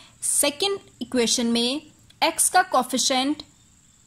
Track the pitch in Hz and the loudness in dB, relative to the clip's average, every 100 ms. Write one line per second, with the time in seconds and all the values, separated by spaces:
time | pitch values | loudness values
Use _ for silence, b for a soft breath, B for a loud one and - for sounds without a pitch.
0 | B B - - 294 294 392 392 - - | B B -4 0 0 0 -2 -4 -10 -16
1 | 247 254 226 254 233 233 240 294 - - | -4 0 0 0 0 0 0 -4 -10 -20
2 | _ - 311 - 240 370 370 285 247 254 | _ -4 -2 2 2 2 2 2 0 0
3 | - 262 269 302 - _ _ _ _ _ | 0 0 0 -4 -8 _ _ _ _ _